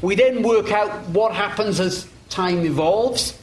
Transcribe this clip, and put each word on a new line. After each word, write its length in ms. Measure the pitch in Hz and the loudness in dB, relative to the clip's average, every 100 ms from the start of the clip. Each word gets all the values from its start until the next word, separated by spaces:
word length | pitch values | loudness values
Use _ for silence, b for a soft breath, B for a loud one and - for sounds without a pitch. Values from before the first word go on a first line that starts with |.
We 140 | 180 | 0
then 280 | 196 254 247 | 4 2 2
work 280 | 220 220 202 | 2 2 2
out 380 | 208 202 - - | 0 0 -4 -2
what 260 | 175 220 | 0 2
happens 460 | 170 202 - 214 170 | 0 -4 -2 -2 0
as 280 | 185 180 - - - | -2 -4 -12 -20 -12
time 340 | - 180 175 | -4 -2 0
evolves. 720 | 165 143 160 202 247 240 - - | 0 0 2 2 2 -2 -4 -8